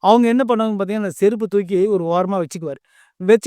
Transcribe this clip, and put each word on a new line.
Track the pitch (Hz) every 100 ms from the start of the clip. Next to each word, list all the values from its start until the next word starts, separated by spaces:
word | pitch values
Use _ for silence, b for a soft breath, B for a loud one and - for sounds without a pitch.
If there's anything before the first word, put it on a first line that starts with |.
அவங்க | 185 233 233
என்ன | 247
பண்ணுவாங்கன்னு | 247 220 220 208
பாத்தீங்கன்னா, | 190 214
அந்த | 202 -
செருப்பு | 196 220 214
தூக்கி | 202 185 190 208
ஒரு | 190
ஓரமா | 165 175 180 196
வச்சுக்குவாரு. | 165 175 160 135 _ b b b
வச்ச | 185 226